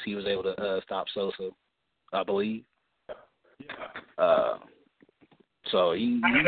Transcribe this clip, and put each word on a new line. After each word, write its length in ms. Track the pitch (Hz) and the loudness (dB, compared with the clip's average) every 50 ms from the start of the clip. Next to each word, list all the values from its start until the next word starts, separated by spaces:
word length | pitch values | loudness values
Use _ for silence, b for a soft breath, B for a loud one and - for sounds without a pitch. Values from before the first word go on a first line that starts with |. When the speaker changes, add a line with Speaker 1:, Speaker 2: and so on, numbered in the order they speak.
| - | -8
Speaker 1:
he 100 | 104 101 | -6 -6
was 120 | 101 95 | -4 -2
able 180 | 101 98 95 92 | -2 -2 -2 -2
to, 160 | 95 92 - | -2 -2 -2
uh, 200 | 104 101 95 95 | -2 -2 -2 -2
stop 240 | - - 98 95 - - | -4 -4 -4 -4 -4 -4
Sosa, 380 | - 104 98 98 - - 95 92 - _ _ _ _ _ _ _ _ _ _ _ | -4 -4 -4 -4 -4 -6 -8 -10 -10 _ _ _ _ _ _ _ _ _ _ _
I 100 | - 98 | -4 -2
believe. 400 | 95 90 98 98 101 107 110 113 - _ _ _ _ _ _ _ _ - | -2 0 0 0 0 0 -2 -6 -8 _ _ _ _ _ _ _ _ -16
Speaker 2:
Yeah. 1120 | - - - _ _ _ _ _ _ - - - - - - - - - - _ _ - 92 | -16 -16 -18 _ _ _ _ _ _ -18 -16 -14 -12 -12 -12 -12 -12 -16 -18 _ _ 2 4
Speaker 1:
Uh, 340 | 87 82 71 60 58 53 - 50 53 - _ _ _ _ _ _ _ _ _ _ - _ _ _ _ _ _ - - | 4 4 4 4 0 -2 -6 -10 -18 -20 _ _ _ _ _ _ _ _ _ _ -20 _ _ _ _ _ _ -6 0
so 220 | - 95 90 85 | 2 4 4 4
he, 280 | 82 95 113 120 - 240 220 | 4 2 0 0 2 2 2
he 160 | - 247 277 - | 4 4 6 8